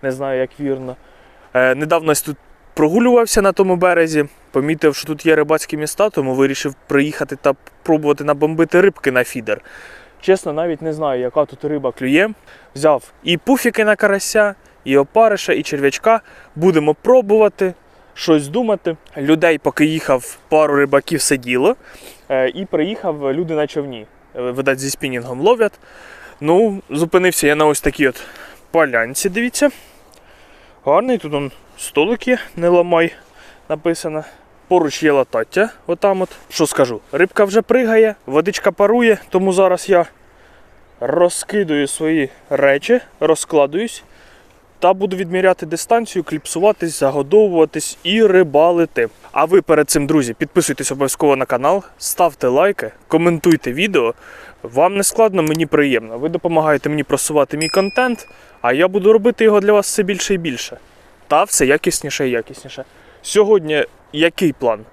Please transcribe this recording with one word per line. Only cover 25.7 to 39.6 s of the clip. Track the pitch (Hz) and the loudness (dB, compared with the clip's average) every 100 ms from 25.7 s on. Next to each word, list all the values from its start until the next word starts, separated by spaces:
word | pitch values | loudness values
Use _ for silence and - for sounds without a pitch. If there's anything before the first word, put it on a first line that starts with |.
| - - - - - - - | -4 -20 -20 -20 -20 -20 -10
Ну, | 147 180 226 196 - | 0 2 2 -2 -8
зупинився | 143 165 185 185 - 147 | -6 0 2 0 0 0
я | 151 | 2
на | 151 | 2
ось | 147 | 2
такій | - - 139 | -2 0 -2
от | - - - - - _ | -2 -16 -20 -20 -20 _
полянці, | 165 151 117 117 139 202 | 0 0 0 -2 -4 -4
дивіться. | 185 240 - 285 - - _ _ - _ _ _ - _ _ - | -2 -4 0 -2 -2 -20 _ _ -20 _ _ _ -20 _ _ -2
Гарний, | 156 247 240 | 0 0 -4
тут | 156 | -4
он | 147 143 - _ - | -6 -6 -12 _ -16
столик | - - 165 233 - | -8 -2 0 -2 -2
є, | 247 - - | -2 -4 -4
"Не | 170 | 2
ламай" | 175 175 170 165 - - _ - - _ | 2 2 2 0 -4 -20 _ -20 -20 _
написано. | 156 170 170 165 156 151 - _ _ _ | -6 -4 -4 -6 -10 -12 -20 _ _ _
Поруч | 180 156 - | 0 0 0
є | 156 | 2
латаття, | 143 127 113 113 - 220 - - | 2 0 -2 -4 -2 -2 -4 -8
отам | 175 202 190 | -2 0 0
от. | 185 - - | -4 -8 -14
Що | - 160 | -2 -2
скажу, | - 131 113 _ | 2 0 -2 _
рибка | 139 185 - 202 | -2 0 2 0
вже | 202 | 0
пригає, | 226 247 240 226 220 208 - | 0 0 2 2 2 0 -2
водичка | 139 170 202 - | 0 0 -2 -2
парує, | 180 202 233 233 202 - | 0 0 2 2 0 0
тому | 185 190 | -2 0
зараз | 185 | 2